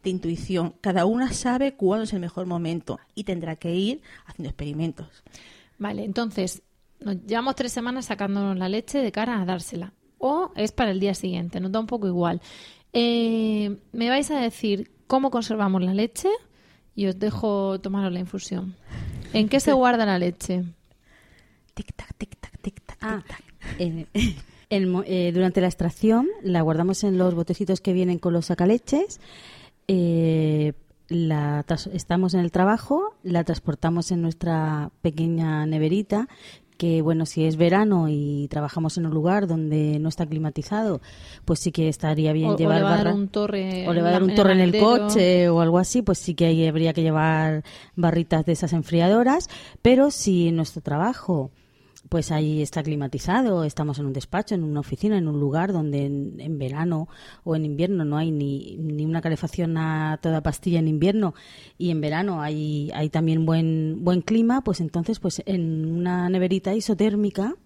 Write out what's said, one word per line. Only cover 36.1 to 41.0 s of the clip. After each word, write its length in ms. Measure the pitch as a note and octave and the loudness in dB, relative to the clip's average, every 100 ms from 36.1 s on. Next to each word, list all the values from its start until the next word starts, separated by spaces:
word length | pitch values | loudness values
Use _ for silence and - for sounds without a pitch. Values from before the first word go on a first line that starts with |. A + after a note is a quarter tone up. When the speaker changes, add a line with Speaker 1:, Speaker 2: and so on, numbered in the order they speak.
| G#3 C4 - - - _ _ | -2 -2 -10 -20 -20 _ _
Speaker 3:
que, 240 | E3+ E3 | 0 2
bueno, 240 | D#3 D#3+ | 2 0
si 200 | D#3+ - | 0 0
es 100 | D#3+ | 0
verano 500 | D#3 E3+ F#3+ G#3+ F#3 D#3 | 4 4 4 4 4 2
y 400 | D3 D3 C#3+ C#3+ | 0 -2 -2 -4
trabajamos 480 | D3+ D3 E3 D#3+ F3 | -4 -4 -2 -2 -2
en 80 | E3 | -2
un 60 | |
lugar 340 | D#3 D#3+ G#3 F#3+ | 0 2 0 0
donde 500 | E3 D#3 D3+ D3+ D3+ | -2 0 0 2 0
no 100 | D#3+ | -2
está 180 | - D#3 | -2 -4
climatizado, 720 | D#3 D#3 - - G#3 A3 D3+ | -2 -4 -4 -4 -2 0 -2